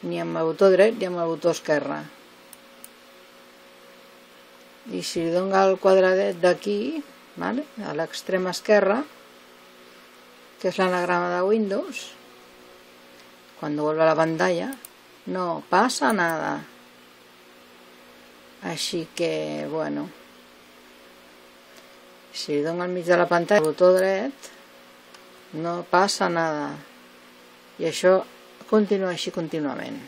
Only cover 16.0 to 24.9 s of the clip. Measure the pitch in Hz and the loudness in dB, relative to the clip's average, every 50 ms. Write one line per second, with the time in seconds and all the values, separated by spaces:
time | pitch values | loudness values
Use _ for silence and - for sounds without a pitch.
16 | 277 254 220 196 175 165 165 156 160 - - - - - - - - - - - | 0 0 2 2 2 0 0 -2 -4 -4 -6 -6 -10 -14 -20 -20 -20 -20 -20 -20
17 | - - - - - - - - - - - - - - - - - - - - | -20 -20 -20 -20 -20 -20 -20 -20 -20 -20 -20 -20 -20 -20 -20 -20 -20 -20 -20 -20
18 | - - - - - - - - - - - - - 180 170 151 - - - 175 | -20 -20 -20 -20 -20 -20 -20 -20 -20 -20 -20 -14 -12 -10 -8 -8 -8 -6 -6 -6
19 | 160 - - - 170 165 160 156 156 151 151 151 151 147 147 160 156 151 147 147 | -8 -8 -6 -4 -4 -2 -2 -4 -6 -6 -8 -8 -8 -6 -6 -6 -4 -4 -6 -6
20 | 147 - - - - - - - - - - - - - - - - - - - | -8 -10 -14 -20 -20 -20 -20 -20 -20 -20 -20 -20 -20 -20 -20 -20 -20 -20 -20 -20
21 | - - - - - - - - - - - - - - - - - - - - | -20 -20 -20 -20 -20 -20 -20 -20 -20 -20 -20 -20 -20 -20 -20 -20 -20 -20 -20 -20
22 | - - - - - - - - - - 151 147 147 156 170 175 175 180 180 180 | -20 -20 -20 -20 -20 -18 -14 -12 -6 -4 -2 -2 -2 -2 -4 -4 -4 -4 -4 -6
23 | 170 175 180 175 175 175 175 170 170 - 208 208 156 156 151 - 180 180 185 185 | 2 2 4 4 4 4 4 2 4 4 4 4 4 2 2 6 6 8 8 6
24 | 190 190 196 190 220 277 269 - - - - - - - - - - - | 4 2 0 0 -2 -6 -8 -10 -18 -20 -20 -20 -20 -20 -20 -20 -20 -20